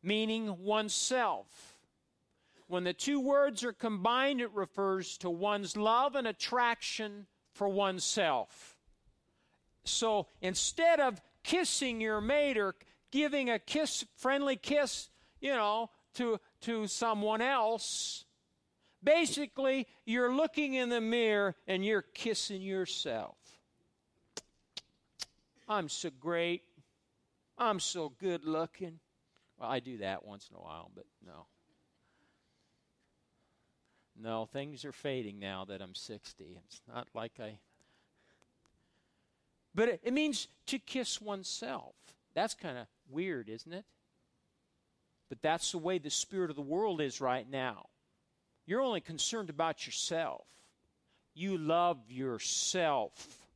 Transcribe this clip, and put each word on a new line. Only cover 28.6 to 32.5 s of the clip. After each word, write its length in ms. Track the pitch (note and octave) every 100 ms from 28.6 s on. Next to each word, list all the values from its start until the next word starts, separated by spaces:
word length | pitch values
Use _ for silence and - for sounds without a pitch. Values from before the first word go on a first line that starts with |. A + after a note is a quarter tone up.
| E3 - F#3 E3 _ _ _ _ _ _
Well, 120 | A2+
I 100 | B2+
do 180 | B2 A#2+
that 280 | G2 F#2+ G#2
once 240 | G2+ -
in 60 | F2+
a 60 |
while, 280 | E2+ D#2+ E2+ F#2
but 100 | - _ F2
no. 200 | D#2 - _ _ _ _ _ _ _ _ _ _